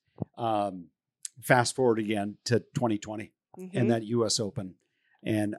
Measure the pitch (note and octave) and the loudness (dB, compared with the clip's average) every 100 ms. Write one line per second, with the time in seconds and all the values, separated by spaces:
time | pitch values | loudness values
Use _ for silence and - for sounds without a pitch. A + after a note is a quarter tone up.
0 | _ - - - A#2 G#2+ G2+ F#2 F2 _ | _ -14 -12 -4 -2 0 -2 -6 -16 _
1 | _ _ - - - B2+ A#2+ - B2+ A2+ | _ _ -16 -4 4 4 4 2 2 4
2 | G#2 G#2+ G2+ G2+ - A2+ - - A#2+ G#2+ | 0 -2 -4 -6 0 0 0 -2 0 -2
3 | A2 G#2+ G#2 _ _ - F#2 E3+ A#2 A#2 | -6 -12 -12 _ _ -18 -8 0 2 2
4 | A2 A#2 G#2+ - G#2 - F#2+ F2 _ _ | 0 0 0 0 -4 -6 -12 -14 _ _
5 | _ _ - G#2+ G#2 | _ _ -2 0 -2